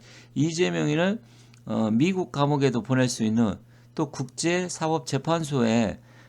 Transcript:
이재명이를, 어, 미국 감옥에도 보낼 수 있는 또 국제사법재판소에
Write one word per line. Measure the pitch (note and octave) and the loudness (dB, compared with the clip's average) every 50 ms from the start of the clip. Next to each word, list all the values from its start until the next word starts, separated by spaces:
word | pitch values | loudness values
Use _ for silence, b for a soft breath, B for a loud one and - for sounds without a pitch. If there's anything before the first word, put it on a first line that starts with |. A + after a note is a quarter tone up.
| B B B B B B - | B B B B B B -4
이재명이를, | C3 C#3+ E3 D#3+ D#3+ F3+ F3+ E3+ E3 D#3 D3+ D3+ D#3+ F3 F#3+ G#3 A#3 B B B B B B B B - | -2 -2 0 0 0 0 0 0 0 -2 0 0 0 0 0 -2 -4 B B B B B B B B -10
어, | - A2+ A2 A2 A2 | -6 -2 -2 0 2
미국 | A2 A#2 D3 F#3 F#3+ F#3 F3 - | 2 2 2 2 2 0 -4 -4
감옥에도 | - C#3+ C#3+ C#3+ D3 C#3+ C#3 C3+ A2+ A#2+ | -2 0 0 2 2 2 2 2 2 0
보낼 | G2+ A#2 C3 B2+ B2+ B2 | -2 0 2 2 2 0
수 | - - A#2 | 0 -2 0
있는 | A2 A2 A#2 A#2 G#2 F2 - b b b b b b - | 0 2 2 2 2 0 -4 b b b b b b -6
또 | - D#3+ C#3+ | -4 -4 -4
국제사법재판소에 | - - C3+ A#2+ - - - E3 F3 F3+ F3+ F3+ - - E3 D#3 D#3+ D#3+ D3 - - C3+ - D#3+ E3 E3+ E3 C#3 D3 C3+ A#2 A2+ A2+ A#2 A2+ F#2+ E2 B B B B B B | -4 -8 -10 -8 -8 -4 -2 0 0 0 -2 -4 -6 -4 -2 -2 -2 -2 -2 -4 -4 -4 -2 -2 -2 -2 -2 -2 0 2 2 4 4 2 2 0 -2 B B B B B B